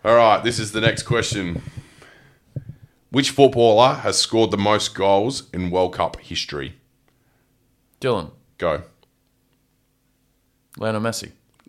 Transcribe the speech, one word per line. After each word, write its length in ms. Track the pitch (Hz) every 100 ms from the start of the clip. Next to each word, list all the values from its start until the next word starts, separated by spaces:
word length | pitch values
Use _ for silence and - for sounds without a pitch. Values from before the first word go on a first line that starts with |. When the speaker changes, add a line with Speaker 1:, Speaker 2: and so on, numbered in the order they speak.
| 107
Speaker 1:
All 100 | 120
right, 260 | 113 98
this 160 | 113 117
is 140 | 107
the 80 | 107
next 220 | 113 -
question. 580 | - 117 - 104 90 85 - - - _ - - _ _ _ - - - - _ _
Which 220 | 127 139
footballer 640 | - 131 117 117 107 127 -
has 220 | 98 -
scored 340 | - 113 107
the 60 | 101
most 380 | 101 107 - -
goals 480 | 98 98 117 135 -
in 160 | 90 90
World 240 | 90 90 -
Cup 200 | 82 -
history? 540 | - 85 - 73 69 - _ _ _ _ _ _ _ _ _ _ _ -
Speaker 2:
Dylan. 320 | 135 107 76 - _ -
Speaker 1:
Go. 260 | 87 73 - _ _ _ _ _ _ _ _ _ _ _ _ _ _ _ _ _ _ -
Speaker 2:
Lionel 240 | 110 110
Messi. 300 | 113 110 - _ _ _